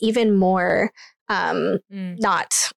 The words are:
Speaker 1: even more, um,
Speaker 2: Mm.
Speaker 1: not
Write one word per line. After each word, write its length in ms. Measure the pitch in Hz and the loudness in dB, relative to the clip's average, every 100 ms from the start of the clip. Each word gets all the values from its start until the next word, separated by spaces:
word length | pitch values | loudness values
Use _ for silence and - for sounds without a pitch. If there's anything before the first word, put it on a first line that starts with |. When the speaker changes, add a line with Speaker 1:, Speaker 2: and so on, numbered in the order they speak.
Speaker 1:
even 340 | 220 233 220 196 | 0 2 2 4
more, 560 | 185 185 180 - 214 - - _ - | 4 2 2 0 -2 -6 -20 _ -6
um, 480 | 196 175 170 175 190 _ | -4 -2 -2 -2 -4 _
Speaker 2:
Mm. 300 | 190 185 180 | -12 -10 -4
Speaker 1:
not 500 | 214 170 - - - | 0 0 -2 -4 -4